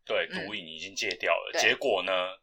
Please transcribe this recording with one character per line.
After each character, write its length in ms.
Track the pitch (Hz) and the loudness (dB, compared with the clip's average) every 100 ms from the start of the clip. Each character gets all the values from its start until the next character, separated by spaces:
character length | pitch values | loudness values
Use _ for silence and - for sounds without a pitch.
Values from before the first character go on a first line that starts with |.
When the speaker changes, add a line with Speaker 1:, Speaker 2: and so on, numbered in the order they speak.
Speaker 1:
对， 240 | - 104 82 | -2 -2 0
Speaker 2:
嗯。 160 | - 95 | -4 -6
Speaker 1:
毒 80 | |
瘾 140 | 107 82 | -8 -10
已 100 | 80 | -12
经 160 | 92 | -10
戒 140 | 98 110 90 | -4 -4 0
掉 140 | 92 | 0
了。 200 | 85 98 | 0 0
Speaker 2:
对。 80 | 165 | 2
Speaker 1:
结 140 | 110 131 | 4 4
果 260 | 135 95 | 2 2
呢， 80 | 90 92 92 95 | 2 0 0 -6